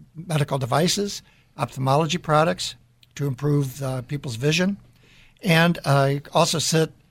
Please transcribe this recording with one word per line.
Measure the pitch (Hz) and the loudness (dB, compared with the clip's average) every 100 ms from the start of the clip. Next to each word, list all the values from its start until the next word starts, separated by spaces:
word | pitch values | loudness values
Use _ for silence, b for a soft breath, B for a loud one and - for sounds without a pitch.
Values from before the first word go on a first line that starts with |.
| - | -20
medical | 156 185 151 143 139 | -16 -6 -2 -2 -2
devices, | 127 131 175 202 202 - b b b - | 0 2 2 0 -4 -8 b b b -8
ophthalmology | - 131 131 143 160 170 | -6 -2 2 2 2 -2
products | - 151 160 185 - - _ _ _ | 0 2 2 0 -8 -12 _ _ _
to | - 143 | -6 -6
improve, | 123 147 143 135 135 | -2 0 0 0 -4
uh, | 135 131 | -6 -6
people's | 120 143 139 113 | -6 -8 -8 -2
vision. | 147 165 185 202 - b b b b b | 0 2 0 -2 -10 b b b b b
And | 202 165 170 170 - | 2 4 4 2 2
I | 139 139 143 - | 4 4 0 -2
also | 160 165 160 | 2 2 0
sit | - 160 160 - _ | 0 0 0 -4 _